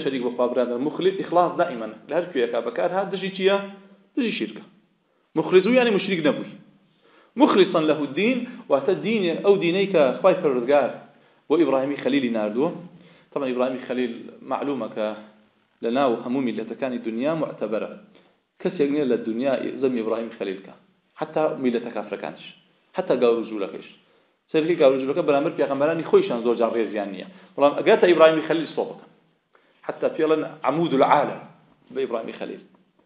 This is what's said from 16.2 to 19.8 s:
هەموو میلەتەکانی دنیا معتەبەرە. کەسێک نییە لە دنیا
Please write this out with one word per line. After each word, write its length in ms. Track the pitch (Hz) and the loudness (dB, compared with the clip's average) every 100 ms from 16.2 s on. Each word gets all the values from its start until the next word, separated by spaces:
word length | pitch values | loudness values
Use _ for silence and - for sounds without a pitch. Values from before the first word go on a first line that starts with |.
هەموو 220 | 123 131 127 | -2 -2 -2
میلەتەکانی 520 | 107 113 117 131 120 113 | -4 -6 -6 -6 -6 -6
دنیا 260 | 113 139 160 | -4 -2 -2
معتەبەرە. 500 | 139 - 107 107 98 - - _ _ _ _ _ | -4 -6 -6 -4 -6 -10 -20 _ _ _ _ _
کەسێک 280 | 185 180 143 | -4 -2 0
نییە 120 | 147 139 | 0 0
لە 60 | 113 - | 0 -2
دنیا 260 | 113 139 127 - 123 | -2 -2 -2 -4 -2